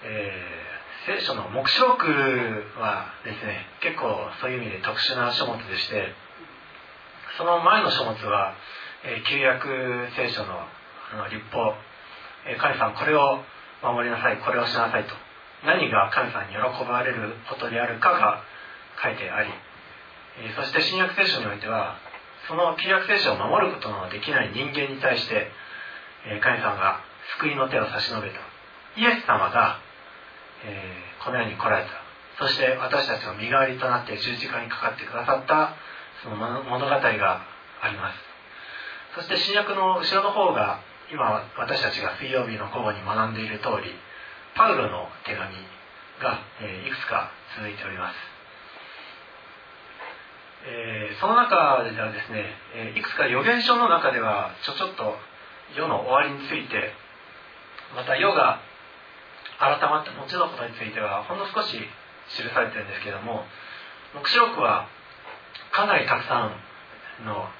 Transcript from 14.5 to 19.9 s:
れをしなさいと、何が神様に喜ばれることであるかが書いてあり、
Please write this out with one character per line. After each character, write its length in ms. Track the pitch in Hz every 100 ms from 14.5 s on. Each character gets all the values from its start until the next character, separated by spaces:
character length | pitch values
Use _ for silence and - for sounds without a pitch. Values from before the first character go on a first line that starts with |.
れ 80 | 123
を 60 | 120
し 80 |
な 160 | 123 113
さ 80 | 117
い 60 |
と、 100 | - - - - - - 156
何 240 | 185 123
が 180 | 107 98
神 220 | - -
様 140 | 117 101
に 100 | -
喜 40 | 127 -
ば 200 | 120 120
れ 100 | 127
る 220 | 113 104 - -
こ 60 | -
と 80 | 117
で 100 | 117
あ 60 | 120
る 140 | 113
か 180 | - -
が 240 | 104 95 - - - - - -
書 80 | -
い 40 | -
て 120 | 92
あ 140 | -
り、 80 | - - - - -